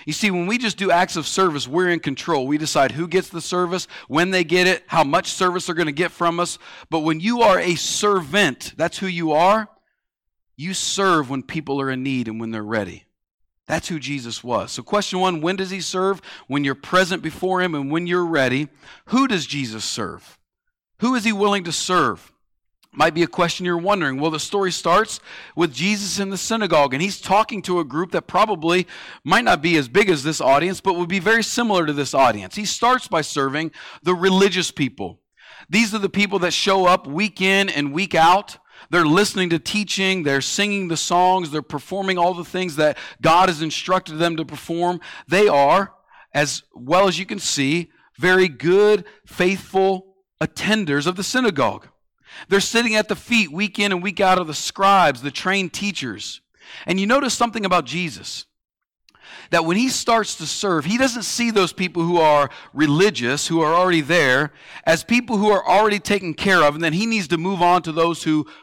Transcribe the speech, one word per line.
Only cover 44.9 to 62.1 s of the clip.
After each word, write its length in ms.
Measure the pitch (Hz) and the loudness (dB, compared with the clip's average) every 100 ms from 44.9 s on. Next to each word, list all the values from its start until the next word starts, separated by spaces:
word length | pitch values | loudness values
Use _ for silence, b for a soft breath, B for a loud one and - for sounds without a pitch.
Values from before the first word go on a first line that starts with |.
| 180 B B - | -2 B B -2
They 220 | 175 208 | 2 4
are, 460 | 143 139 180 190 - b b b | 6 4 4 0 -8 b b b
as 300 | 147 147 - - | -2 -2 -4 -12
well 340 | - 123 175 196 | -14 0 4 4
as 100 | 165 | 0
you 80 | 185 | -6
can 120 | 202 | -6
see, 520 | - 143 135 170 165 b b - | -4 -2 0 0 -4 b b -2
very 300 | 170 185 185 | 2 4 4
good, 560 | 123 160 190 208 208 B B - | 0 2 6 6 4 B B -10
faithful 880 | - 185 196 - 190 190 190 190 _ _ - | -2 0 0 -2 0 0 0 -6 _ _ -6
attenders 680 | 156 - 190 220 170 143 151 | -6 -4 -2 0 0 -2 -2
of 100 | 185 | -4
the 80 | |
synagogue. 640 | 185 254 247 147 117 104 - _ _ _ B B - | -4 0 0 2 0 -2 -12 _ _ _ B B 0
They're 120 | 196 | 0
sitting 340 | - 226 233 | 2 0 0
at 140 | 214 208 | 0 0
the 80 | 202 | -4
feet 360 | - 233 180 | 0 0 0
week 260 | 156 208 - | -2 -4 -2
in 120 | 202 | -2
and 120 | 185 | -2
week 180 | 190 185 | -4 0
out 180 | 190 185 | 2 2
of 100 | 165 | 0
the 60 | |
scribes, 680 | 147 - - 196 196 160 127 | -6 -8 0 4 6 4 2
the 80 | 139 | -6
trained 420 | - 190 196 185 | -6 -2 -2 -2
teachers. 720 | - 202 - 127 92 - - _ B B B | -6 -6 -6 -8 -10 -12 -16 _ B B B
And 160 | - 185 | -4 -2
you 60 | 196 | 2
notice 260 | 269 269 | 2 0
something 320 | - 240 220 | 0 -2 -2
about 220 | 196 180 127 | 0 0 0
Jesus, 580 | 160 170 98 69 - - _ _ _ _ _ _ B B B B | -4 -6 -8 -14 -14 -16 _ _ _ _ _ _ B B B B
that 140 | 170 | 4
when 120 | 160 185 | 4 4
he 120 | 262 | 2
starts 460 | - - 226 202 - | 0 2 2 2 -4
to 100 | 156 | -8
serve, 380 | - 202 165 | -4 0 0
he 140 | 143 233 | 2 2
doesn't 240 | 262 233 | 2 0
see 280 | 196 - 240 | -6 -2 0
those 220 | 214 175 | 2 2
people 300 | - 180 170 | 0 -4 -2
who 160 | 170 | 0